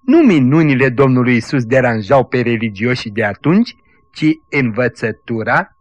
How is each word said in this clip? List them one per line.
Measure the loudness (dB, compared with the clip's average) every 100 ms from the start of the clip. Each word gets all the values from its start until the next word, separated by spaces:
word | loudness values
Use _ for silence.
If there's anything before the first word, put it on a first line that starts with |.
Nu | 2 4
minunile | 4 4 4 2 2 2 0
Domnului | 2 2 2 2 0
Isus | 0 -4
deranjau | 0 0 0 -2 0 0
pe | 0 -2
religioșii | -2 -2 -4 -4 -4 -4 -6
de | -6
atunci, | -6 -4 0 0 0 -6 _ _ _
ci | -4 -2 -2 _
învățătura | -4 -2 -2 -4 -4 -8 -8 -8 -8 -2 -4 -4 _